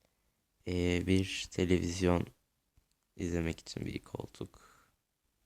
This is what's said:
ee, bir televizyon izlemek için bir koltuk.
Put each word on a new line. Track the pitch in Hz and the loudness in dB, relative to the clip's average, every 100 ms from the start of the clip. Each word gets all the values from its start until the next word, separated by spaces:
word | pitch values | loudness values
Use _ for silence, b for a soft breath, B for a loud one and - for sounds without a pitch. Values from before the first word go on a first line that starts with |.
| _ _ _ _ _ _ - | _ _ _ _ _ _ -4
ee, | 90 87 87 87 | 0 2 2 4
bir | 95 95 - - | 2 2 -4 -6
televizyon | - 87 90 87 90 90 87 - - _ _ _ _ _ _ _ - | -2 2 4 2 0 2 4 0 -8 _ _ _ _ _ _ _ -8
izlemek | 87 85 82 82 | -4 -2 -2 -4
için | - - - | -8 -8 -8
bir | - | -8
koltuk. | - - - - - - - - _ _ _ _ _ _ | -10 -10 -12 -12 -14 -14 -20 -20 _ _ _ _ _ _